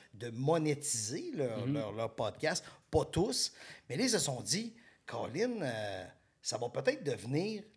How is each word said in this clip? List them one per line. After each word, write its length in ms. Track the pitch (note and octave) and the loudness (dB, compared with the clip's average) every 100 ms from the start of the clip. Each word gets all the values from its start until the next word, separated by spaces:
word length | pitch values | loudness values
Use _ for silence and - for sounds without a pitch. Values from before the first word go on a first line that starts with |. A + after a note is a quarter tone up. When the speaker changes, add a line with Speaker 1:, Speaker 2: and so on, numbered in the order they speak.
| - | -18
Speaker 1:
de 160 | G#2 A#2+ | -8 -6
monétiser 1040 | A2+ C#3 E3 D3+ C#3 - A2+ G#2+ E3 F4 A3+ | 0 4 4 4 2 0 -2 -2 -4 -4 0
leur, 300 | B2 G#2+ G2+ | 0 0 0
Speaker 2:
Mhm. 60 | |
Speaker 1:
leur, 180 | C#3+ G#2+ | 0 0
leur 240 | G#2 A2+ - | -2 -2 0
podcast. 480 | G#2+ - D#3 F3 - - - | -2 0 0 0 -4 -18 0
Pas 160 | D#3 - | 2 2
tous, 460 | D#3+ A3+ B3+ - - - - - | 2 2 2 0 -2 -18 -16 -6
mais 80 | C3+ | 0
là, 60 | |
ils 60 | B3 | 4
se 100 | G#3 | 4
sont 220 | C#3+ B2 | 2 -2
dit, « 320 | G2+ F3+ A3+ - - - - | 0 0 -2 -8 -20 -20 -8
Colin, 560 | A#2+ G#2 C#3+ B3 A3+ | -4 -2 0 0 0
euh, 440 | C#3 A2 G#2 F#2+ F2+ - _ _ | -2 -2 -2 -4 -8 -16 _ _
ça 160 | - A2+ | -4 -2
va 120 | A#2+ | -2
peut-être 340 | - F3 D4+ | 0 2 2
devenir 580 | D3+ G#2 A2 C#3+ G#3 G#3 - | 0 -2 0 0 0 -4 -10